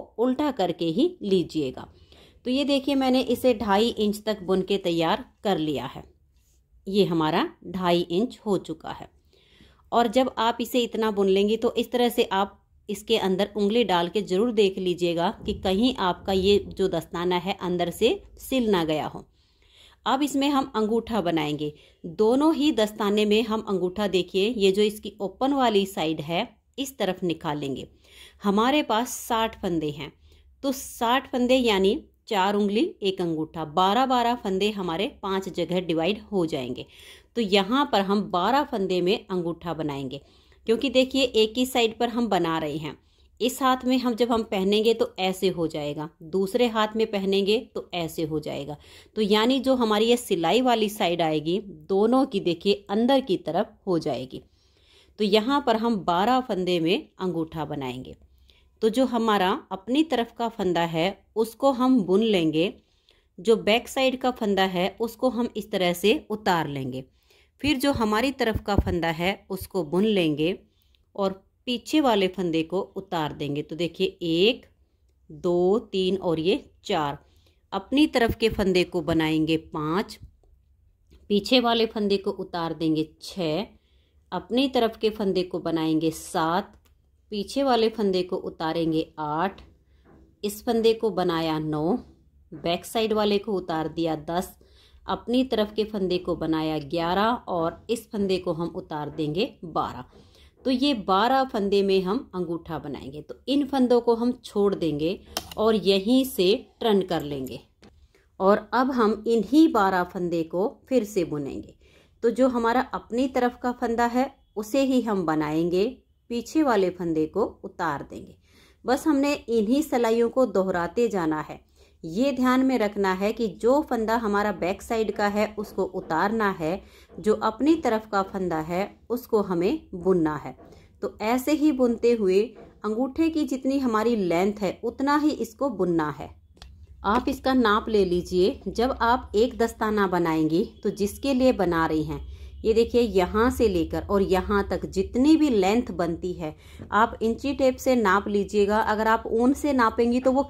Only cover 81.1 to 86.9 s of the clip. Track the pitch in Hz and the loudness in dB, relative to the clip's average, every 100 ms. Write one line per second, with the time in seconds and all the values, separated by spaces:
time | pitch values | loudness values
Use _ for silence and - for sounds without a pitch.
81.1 | - - 202 202 254 240 233 220 226 202 | -20 -2 -2 4 2 4 2 0 0 0
82.1 | 196 196 196 190 175 165 156 165 156 156 | 0 -2 -6 -8 -6 -6 -2 0 0 -2
83.1 | - - 190 160 156 214 _ _ _ _ | -8 -16 -6 -2 -2 -6 _ _ _ _
84.1 | _ _ 185 - 240 277 262 226 220 214 | _ _ -10 -4 0 0 2 0 0 -4
85.1 | 214 190 185 180 175 165 165 160 156 160 | 0 0 0 -2 -4 -4 -2 0 0 0
86.1 | 156 - 180 160 180 202 - _ | -4 -6 -2 0 0 -2 -14 _